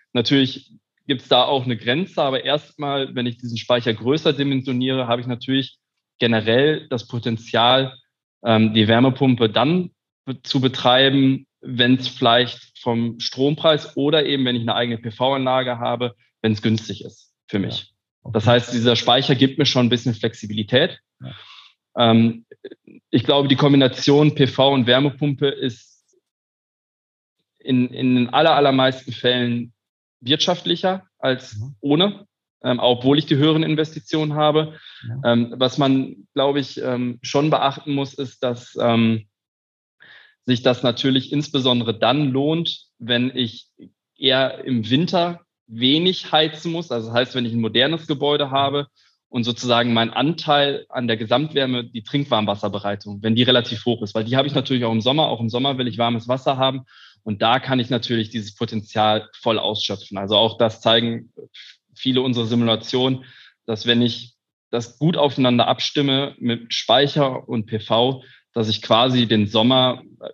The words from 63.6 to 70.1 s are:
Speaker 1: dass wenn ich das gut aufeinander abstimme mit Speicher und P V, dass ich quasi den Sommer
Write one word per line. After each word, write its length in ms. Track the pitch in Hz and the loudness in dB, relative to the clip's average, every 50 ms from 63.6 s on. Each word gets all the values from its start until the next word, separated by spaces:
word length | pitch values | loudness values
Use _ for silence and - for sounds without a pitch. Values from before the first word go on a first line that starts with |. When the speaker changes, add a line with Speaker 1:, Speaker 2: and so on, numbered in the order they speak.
| _ - | _ -8
Speaker 1:
dass 180 | 113 107 - | -8 -4 -2
wenn 160 | 120 117 117 | 0 2 2
ich 320 | 120 117 117 - - - _ _ _ _ _ _ _ _ | 2 0 -2 -6 -12 -18 _ _ _ _ _ _ _ _
das 260 | - 120 117 - - _ | -6 -6 -6 -8 -6 _
gut 200 | 147 165 - - | 0 0 2 2
aufeinander 500 | 147 139 120 143 131 123 123 120 - - | 2 0 2 2 2 2 4 2 2 2
abstimme 640 | 127 - - - - 151 139 139 135 135 139 139 - - | 0 -2 -4 -4 -2 0 0 0 0 -2 -2 -4 -8 -6
mit 340 | - 120 117 117 117 - - | -4 -4 -4 -4 -6 -8 -8
Speicher 720 | - - - 117 127 143 139 - 151 143 131 127 120 - - | -6 0 2 2 4 2 2 2 0 0 0 -2 -4 -8 -6
und 200 | 127 117 104 - | -6 -6 -4 -4
P 100 | 113 104 | -6 -6
V, 440 | - - 113 113 120 131 135 131 - - - _ _ _ _ | -2 0 0 2 2 0 0 -4 -10 -18 -20 _ _ _ _
dass 140 | 120 110 110 | -4 -2 -2
ich 140 | 107 - | -2 -4
quasi 460 | - - 113 113 123 131 127 127 120 104 | 0 2 2 4 4 4 2 2 2 2
den 200 | 117 107 104 101 | 2 2 2 2
Sommer 540 | 110 110 113 123 131 131 127 127 120 - - - | 2 2 2 4 4 4 2 0 -2 -4 -10 -20